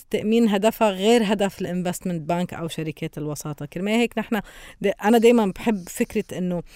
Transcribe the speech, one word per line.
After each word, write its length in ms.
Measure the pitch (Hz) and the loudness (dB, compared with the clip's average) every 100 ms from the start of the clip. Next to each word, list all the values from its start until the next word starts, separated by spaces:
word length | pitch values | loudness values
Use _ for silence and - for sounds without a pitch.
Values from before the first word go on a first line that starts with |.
التأمين 480 | - - 214 226 233 | -4 -4 0 4 4
هدفها 400 | 202 220 - 220 | 4 2 2 0
غير 320 | 185 202 240 | 2 4 4
هدف 380 | 202 202 196 - | 4 2 0 -2
الانفستمنت 600 | 180 180 175 175 185 175 | -6 -4 -4 -4 -6 -6
بانك 320 | 151 175 175 | -2 -2 -4
أو 140 | - 165 | -6 -8
شركات 500 | - 160 - 165 - | -6 -8 -8 -10 -8
الوساطة. 480 | 147 143 156 147 147 | -8 -8 -8 -10 -10
كرمال 280 | 175 202 | -8 -2
هيك 240 | 226 233 - | 0 0 -2
نحن 240 | 214 214 - - - - | -4 -6 -6 -14 -20 -4
د-، 100 | 202 - | -2 0
أنا 140 | 202 233 | 4 6
دايما 280 | 226 240 202 | 6 6 2
بحب 440 | - - 208 175 | -2 -4 -4 -6
فكرة 480 | - 240 220 - 156 | -6 -4 -4 -6 -6
إنه 260 | 180 175 - | -4 -4 -8